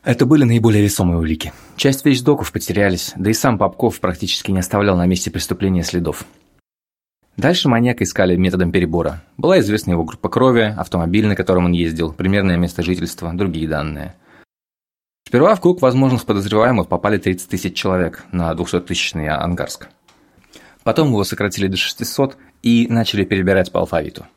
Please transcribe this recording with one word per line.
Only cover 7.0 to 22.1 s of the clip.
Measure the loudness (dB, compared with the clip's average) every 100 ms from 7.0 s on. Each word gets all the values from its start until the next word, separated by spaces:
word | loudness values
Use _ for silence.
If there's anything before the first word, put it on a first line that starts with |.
| _ _ _ -2
Дальше | 0 2 2
маньяка | 2 2 0
искали | -2 0 2 4
методом | 2 2 0
перебора. | 0 0 0 -2 -6 _ -4
Была | 2 2
известна | 2 -2 0
его | -2
группа | -2 -6 -4
крови, | 2 2 4 0 -4
автомобиль, | -4 -2 0 0 0
на |
котором | 0 0 2
он | 2
ездил, | 2 0 -2 -6
примерное | -2 -2 0 2 0
место | -2 -2
жительства, | -4 -4 -4 -8 -10
другие | -4 -4 -4 -4
данные. | -4 -6 -8 -12 -16 _ -20 _ _ _ _ _ _ _ _ -2
Сперва | 2 4
в | 4
круг | 2 2
возможных | 2 4 2 0 0
подозреваемых | -2 0 2 4 2 0
попали | -2 0 0
тридцать | -2 -4 -6
тысяч | -6 -6
человек | -4 -2 0 -2 -6 -8
на | -4 -2
двухсоттысячный | -2 -2 -4 -2 -6 -4 -4 -4
Ангарск. | -2 -2 -4 -6 -10 -18 _ _ _ _ _ _ -20 -20 _
Потом | -2 2 2
его | 2
сократили | -2 -2 -4 -2 -2
до | -2
шестисот | -6 -6 -8